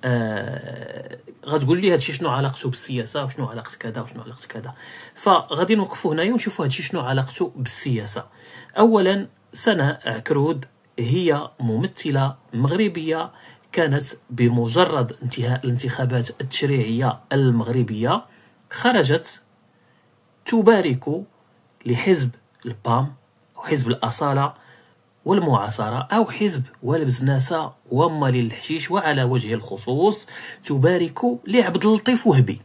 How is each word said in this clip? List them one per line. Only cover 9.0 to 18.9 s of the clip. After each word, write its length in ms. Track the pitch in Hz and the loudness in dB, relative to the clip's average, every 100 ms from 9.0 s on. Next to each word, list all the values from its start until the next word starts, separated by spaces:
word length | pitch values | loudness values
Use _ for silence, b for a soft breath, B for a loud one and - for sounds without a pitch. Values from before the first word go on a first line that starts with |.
| 185 202 196 _ _ | 4 0 -4 _ _
سناء 480 | - - 190 139 143 - | -2 0 2 2 0 -6
عكرود 600 | 110 117 147 143 160 131 _ _ - | -8 -2 0 0 -2 -8 _ _ -6
هي 500 | 117 151 175 147 151 _ | 0 0 2 0 -2 _
ممثلة 760 | 120 110 190 - 151 139 135 135 _ | -2 0 -2 -4 -2 0 0 -4 _
مغربية 800 | 120 135 180 214 170 160 160 170 B B B B | -2 0 2 0 0 -4 -4 -4 B B B B
كانت 320 | - 160 139 131 - _ | 0 2 2 -2 -10 _
بمجرد 880 | 120 120 120 117 120 180 151 123 - | 0 2 4 2 4 4 2 -2 -4
انتهاء 400 | 127 - 120 127 | -8 -4 -2 -2
الانتخابات 680 | 135 123 131 - 127 123 117 - | -2 -2 -4 -2 -2 -2 -4 -8
التشريعية 800 | 131 - 143 135 110 113 131 - - | -6 -2 0 0 0 0 0 -2 -2
المغربية 920 | 139 135 117 113 123 117 107 117 190 - b b b _ | 2 4 2 0 0 0 0 0 0 -4 b b b _
خرجت 680 | - 240 | -2 2